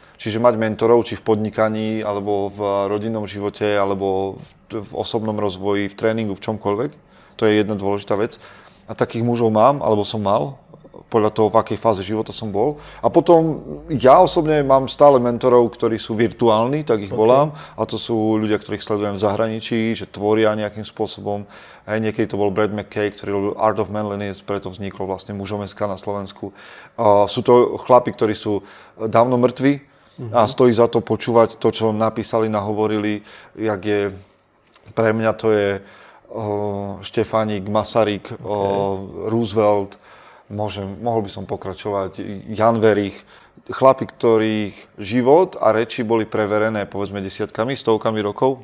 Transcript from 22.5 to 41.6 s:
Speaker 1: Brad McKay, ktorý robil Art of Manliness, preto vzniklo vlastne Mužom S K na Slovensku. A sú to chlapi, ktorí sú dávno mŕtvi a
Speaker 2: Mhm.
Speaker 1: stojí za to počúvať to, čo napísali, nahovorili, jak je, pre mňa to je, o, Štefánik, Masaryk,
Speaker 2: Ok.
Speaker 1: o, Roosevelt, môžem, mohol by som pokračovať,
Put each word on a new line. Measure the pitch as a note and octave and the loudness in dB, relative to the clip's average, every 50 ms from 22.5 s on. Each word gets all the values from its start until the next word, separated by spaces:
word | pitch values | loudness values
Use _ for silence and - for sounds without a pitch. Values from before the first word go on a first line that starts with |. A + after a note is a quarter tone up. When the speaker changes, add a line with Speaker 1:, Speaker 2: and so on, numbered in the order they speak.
| F#2+ | 2
Speaker 1:
Brad | G#2+ G#2+ G2 | 0 0 0
McKay, | G#2 G#2 G2 - - G#2+ G#2 G#2 | -2 -4 -8 -6 -4 -4 -4 -4
ktorý | G2+ - - G2+ | -4 -6 -8 -6
robil | G2+ G2+ G2 G#2 - - | -4 -4 -2 -4 -2 0
Art | G#2+ A2 G2+ G#2+ G#2 | 0 0 2 0 -2
of | F2+ | -4
Manliness, | G#2 G#2+ G#2+ G#2 G2+ G2+ G#2 G2+ F#2+ - | -4 -6 -6 -6 -6 -6 -8 -8 -10 -10
preto | - - G2+ G2 - F#2+ | -8 -6 -6 -6 -6 -10
vzniklo | F#2 - G2+ F#2+ - - G2 F#2+ | -12 -10 -10 -10 -10 -8 -6 -6
vlastne | F#2+ F#2 - - G#2 | -6 -8 -8 -10 -10
Mužom | G2 G2 G2 G#2 G#2 | -10 -8 -6 -6 -6
S | G2+ F#2+ - | -8 -8 -8
K | - G#2 G#2 | -6 -6 -6
na | F#2+ F#2+ | -6 -8
Slovensku. | - G#2 G2+ G2+ G2 F#2+ - - G#2+ F#2+ - - - - - - - - _ | -8 -8 -6 -6 -8 -10 -12 -12 -14 -14 -14 -16 -20 -20 -20 -20 -20 -12 _
A | - A#2 G#2+ G2+ G2+ G2+ | 0 4 4 6 6 4
sú | G2 - B2 - | 2 0 0 4
to | - B2 B2 A#2+ - - | 6 6 6 6 4 0
chlapi, | - - - B2 A#2+ - A#2 - | -2 2 4 4 4 4 2 -2
ktorí | - A#2 G#2+ | -2 -2 -2
sú | G#2+ - - G#2+ G#2 F#2+ - - - - - - _ | -2 -2 -4 -4 -4 -4 -6 -10 -18 -20 -20 -20 _
dávno | - A2 A2 G#2 A2+ A#2+ B2+ B2+ | -8 -4 2 2 4 4 4 4
mŕtvi | A#2+ B2 B2 A#2+ - C3 C#3 C#3+ C#3 - _ _ _ _ _ _ - B2+ A2+ | 2 2 2 2 2 0 0 0 0 -4 _ _ _ _ _ _ -14 -8 -2
a | A2+ A#2+ G#2+ | 2 2 2
Speaker 2:
Mhm. | |
Speaker 1:
stojí | A#2 - - B2+ B2 | 2 4 4 4 4
za | A2+ A2 A#2 | 6 4 4
to | A2+ - A#2 G#2+ | 4 2 0 -2
počúvať | - A2+ G#2+ - B2 A#2 A#2 A2+ A2 - - | -2 -4 -4 -2 2 4 4 4 4 2 0
to, | - A2+ A2 | -2 -2 0
čo | - A2 A2 | 0 0 -2
napísali, | G#2+ G#2+ A2+ A2 A2 A#2 G#2 - - A2+ A2 | 0 0 -2 -2 -2 -4 -6 -2 -2 0 0
nahovorili, | A2 G#2+ G#2 G2 G#2+ G#2 G#2 G#2+ G#2 G#2+ G#2+ G#2 G#2+ G#2 G#2 - - - - - - | 0 0 -2 -2 -2 -2 0 0 0 0 0 -2 -2 -4 -4 -8 -14 -20 -20 -20 -18
jak | - - A2 G#2+ G#2 F#2+ F#2 | -10 -6 -4 -4 -4 -4 -2
je, | G#2 G#2 G2+ G2+ G2 F#2 F#2 F#2+ _ _ _ _ _ _ _ _ _ _ - _ - - | -2 0 0 0 -2 -6 -10 -18 _ _ _ _ _ _ _ _ _ _ -20 _ -8 -2
pre | - A2+ A2 | 0 2 2
mňa | A2 A2+ A2 A2 G#2+ | 2 2 2 0 0
to | - - A2 | 0 2 2
je, | G#2+ G#2 G2+ G2+ G2 G2 G2 - - - - - - _ _ - | 2 2 2 0 -2 -4 -8 -14 -20 -20 -20 -20 -20 _ _ -14
o, | - A2+ A2 G#2 G#2 G#2 G#2 G#2 G2+ G2+ G2+ G2+ G2 F2+ F#2+ | -10 -8 -6 -4 -4 -4 -4 -4 -4 -6 -6 -8 -10 -12 -14
Štefánik, | - - A#2+ G#2+ - - A2 A2 G#2+ G#2+ G2 F#2 | -6 -2 -2 -2 0 0 0 0 0 -4 -6 -4
Masaryk, | G#2 G#2 G#2+ G#2 - - A#2 G#2+ G#2 G#2 F#2 - - A2 | -2 -2 -2 -2 0 2 2 2 2 0 -4 -6 -12 -14
Speaker 2:
Ok. | - | -10
Speaker 1:
o, | - F2+ G#2 G2+ G2 G2 G2+ G2+ G2+ G2 G2 G2 G2 - - E2+ F#2+ | -8 -4 -2 0 0 0 0 0 0 -2 -2 -4 -8 -10 -10 -8 -6
Roosevelt, | G#2+ A2 A#2 A#2 G2 G2+ A2+ G#2 G#2 G#2 G2+ G2+ G2 - - _ - - - - - - - _ | -2 -2 -2 -2 0 0 2 4 4 4 2 0 -4 -10 -18 _ -20 -20 -20 -20 -20 -20 -20 _
môžem, | - G#2 G#2 G#2+ G#2 F#2+ G2+ G2 G2 G2 - A2 | -12 -8 -6 -6 -6 -6 -8 -8 -10 -10 -8 -4
mohol | A#2 A#2 A2+ G2+ | -2 -2 -2 -2
by | F#2+ - | -4 -8
som | G2+ G2 | -12 -10
pokračovať, | - G#2+ F#2 | -8 -8 -8